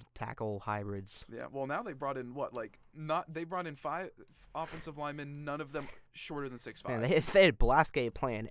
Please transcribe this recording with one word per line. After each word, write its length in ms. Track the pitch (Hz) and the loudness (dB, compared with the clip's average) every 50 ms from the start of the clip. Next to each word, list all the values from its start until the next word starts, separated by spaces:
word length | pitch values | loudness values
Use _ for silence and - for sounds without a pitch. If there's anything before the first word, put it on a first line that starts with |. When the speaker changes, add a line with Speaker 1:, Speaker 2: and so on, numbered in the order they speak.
| - - - | -12 -18 -12
Speaker 1:
tackle 440 | - 110 113 - - 113 107 104 95 | -8 -8 -8 -4 -2 -2 -2 -2 -2
hybrids. 640 | - 110 107 104 101 101 101 98 95 - - - - - 113 | -2 -2 -2 -2 -2 -4 -4 -6 -8 -10 -14 -18 -16 -12 -10
Speaker 2:
Yeah, 140 | 120 127 131 | -8 -8 -6
well, 160 | 135 139 135 | -4 -4 -2
now 160 | 135 147 190 | -2 -2 -2
they 120 | 240 208 143 | -2 -4 -6
brought 240 | 135 143 139 135 | -4 -4 -2 -2
in, 160 | 131 123 120 123 | -4 -6 -6 -4
what, 200 | 143 127 - 120 | -4 -4 -4 -4
like, 240 | 120 - - - - - - - | -6 -8 -8 -10 -16 -20 -18 -12
not, 400 | 156 156 151 156 180 - 156 156 | -8 -2 0 0 0 0 -4 -6
they 120 | 170 170 | -6 -6
brought 220 | 165 185 180 175 | -4 -4 -4 -4
in 100 | 160 143 | -4 -8
five 320 | - - 147 156 175 190 - - - - - - - - - - | -6 -4 -4 -4 -4 -4 -8 -10 -16 -20 -20 -20 -20 -20 -10 -8
offensive 440 | 147 160 - - 156 - 165 143 | -6 -6 -6 -8 -10 -10 -10 -8
linemen, 480 | 147 147 147 143 147 143 143 143 147 147 | -6 -6 -6 -6 -6 -8 -10 -10 -8 -6
none 160 | 143 143 151 | -6 -4 -4
of 100 | 151 139 | -6 -6
them 160 | 143 147 139 - - - - - | -6 -6 -6 -6 -10 -14 -18 -18
shorter 380 | - - - - 190 151 139 131 | -14 -12 -10 -6 -6 -4 -4 -6
than 100 | 127 117 | -6 -8
six 220 | - 117 - - | -10 -10 -12 -8
five. 180 | - - 123 110 | -6 -4 0 0
Speaker 1:
Man, 100 | 117 139 | 2 4
they, 100 | 143 156 | 4 4
<laughs> 140 | - - - | 4 6 8
they 120 | 196 190 | 10 10
had 120 | 170 113 | 10 10
Blasquet 520 | - - - 131 160 156 - - 143 123 113 - | 8 8 8 8 8 6 4 2 0 0 0 -2
playing 360 | - 143 127 113 104 113 117 | -2 -2 -2 -2 -2 -4 -8